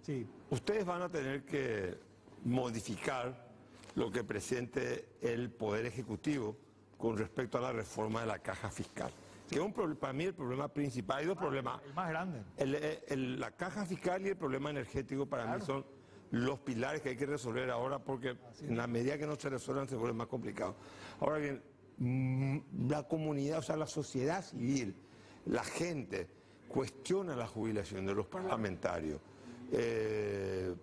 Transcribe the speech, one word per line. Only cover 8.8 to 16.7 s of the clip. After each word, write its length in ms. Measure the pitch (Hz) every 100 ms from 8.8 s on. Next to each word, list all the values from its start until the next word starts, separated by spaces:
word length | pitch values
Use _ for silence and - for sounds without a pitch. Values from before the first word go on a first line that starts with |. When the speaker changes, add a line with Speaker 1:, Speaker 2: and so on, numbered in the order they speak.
| - - 60 - - - -
Speaker 1:
Sí. 80 | 143
Speaker 2:
que 40 |
es 60 | 196
un 80 |
pro-, 200 | 233 170 143
para 180 | 135
mí 100 | 135
el 100 | 180
problema 340 | - 127 131 147
principal. 480 | 147 143 123 95 135
Hay 60 | 160
dos 120 | 190
Speaker 1:
Ah, 40 |
Speaker 2:
problemas. 400 | 160 135 127 127 143
Speaker 1:
el 80 |
más 160 | 147 180
grande. 320 | 160 185 135 95 -
Speaker 2:
El, 200 | 135 147
el, 240 | 151 - -
el, 320 | 135 127 127
la 120 | 113
caja 340 | - 180 208 180
fiscal 400 | 180 180 185 196
y 40 |
el 80 | 185
problema 320 | 147 135 147
energético 560 | 147 120 135 120 135 139
para 180 | 131
mí 60 | 117 113
Speaker 1:
Claro. 60 | 107
Speaker 2:
son 200 | 139 - - - - -
los 280 | 117 127 113
pilares 420 | -